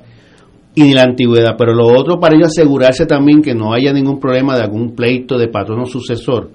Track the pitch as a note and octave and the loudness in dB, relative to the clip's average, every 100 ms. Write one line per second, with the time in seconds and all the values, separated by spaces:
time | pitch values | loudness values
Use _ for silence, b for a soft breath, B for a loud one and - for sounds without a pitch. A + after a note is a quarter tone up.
0 | b b b b b _ _ - C#3+ C3+ | b b b b b _ _ 2 4 4
1 | B2+ A#2+ A#2+ A#2 A#2 A2+ A#2 A#2 A#2 B2+ | 2 2 0 2 0 0 0 2 4 4
2 | D#3+ E3+ F3 D#3 E3 E3 D3+ C#3 B2+ B2+ | 2 0 2 4 2 2 0 2 0 0
3 | D#3+ D3 C#3+ D3 D3+ A#2 G#2+ A#2 C#3 C#3 | -2 0 4 2 2 -2 -4 -2 -2 -2
4 | C#3 C3+ C3 B2+ C#3 B2+ G#2+ G#2 A#2 A#2 | -2 -4 -2 -2 -2 -2 -4 -6 -8 -4
5 | A#2+ B2+ B2+ B2+ A#2 - G2 A2 B2+ B2 | -2 -2 -4 -4 -4 -4 -6 -8 -8 -10
6 | A2+ A#2 - A#2+ F2+ | -8 -8 -4 -6 -6